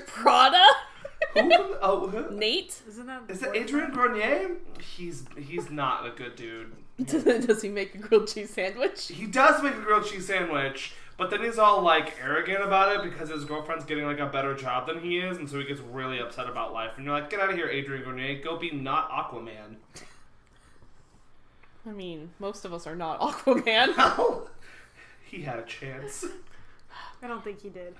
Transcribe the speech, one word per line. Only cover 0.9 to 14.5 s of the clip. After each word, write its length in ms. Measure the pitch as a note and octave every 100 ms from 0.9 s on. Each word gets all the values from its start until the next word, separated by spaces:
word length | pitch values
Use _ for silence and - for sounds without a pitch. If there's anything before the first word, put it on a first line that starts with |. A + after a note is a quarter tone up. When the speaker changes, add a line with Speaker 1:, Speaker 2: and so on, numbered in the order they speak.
| - - - D5+
Speaker 2:
Who 60 | -
from 80 | E4
the, 300 | F4+ F#4+ -
oh, 260 | G3 F#3 F#3+
who? 280 | G#3+ - G3+
Speaker 1:
Nate. 460 | G#3+ F4 - - A3+
Speaker 3:
Isn't 200 | G#3+ B3
that 160 | B3+ A3+
Speaker 2:
Is 120 | F#3
it 40 | B3
Speaker 3:
boyfriend? 200 | A3 B3
Speaker 2:
Adrian 220 | D4 D#4+
Grenier? 600 | C4 A#3+ G#3+ A#3 E4+ F#4 - - -
He's, 420 | - - E3+ C3+ C3+ -
he's 320 | C#3 F3 -
not 360 | D3+ C3 A2 A#2+
a 40 |
good 240 | A#2+ A#2+ A2+
dude. 380 | A2+ A2+ A2+ - - -
Speaker 1:
<laughs> 80 | C4
Does 560 | D4 C4 A#3 A#3 -
he 80 | G3+
make 240 | G3+ F#3+ F#3+
a 20 |
grilled 300 | G#3+ A3 G#3+
cheese 220 | G#3+ G#3
sandwich? 560 | - F#3+ A3+ F#4+ - -
Speaker 2:
He 180 | - A3
does 340 | C4 D4 D4
make 120 | C#4+ A3
a 40 |
grilled 240 | G#3 G#3 G3+
cheese 220 | F#3+ -
sandwich, 680 | F#3+ E3+ D3 C3+ - - - - -
but 120 | F#3
then 120 | G#3
he's 160 | A#3 A3
all, 220 | G#3 G3
like, 320 | F3 D#3 D#3 -
arrogant 420 | C3 D#3 E3+ G3
about 320 | G3 F#3+ G3 G3+
it 80 | F3
because 200 | - D#3
his 140 | D3+
girlfriend's 400 | C#3+ D3+ D3+ D#3+
getting, 220 | C#3+ D3 D3
like, 140 | C#3+
a 80 | C#3
better 280 | C#3 C#3